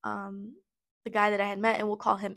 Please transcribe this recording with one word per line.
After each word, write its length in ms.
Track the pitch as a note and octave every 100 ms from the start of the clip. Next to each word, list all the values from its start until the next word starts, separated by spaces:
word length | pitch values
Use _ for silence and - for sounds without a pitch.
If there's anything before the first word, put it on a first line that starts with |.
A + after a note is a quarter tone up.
um, 520 | A3 G#3 G3 G3 G#3 E4 _ _ _ _
the 60 | -
guy 200 | A3 G#3
that 100 | G3+
I 60 | G3+
had 120 | G3
met, 200 | A3 G#3+
and 100 | G#3+
we'll 80 | G3+
call 200 | G#3+ G3
him 200 | G3+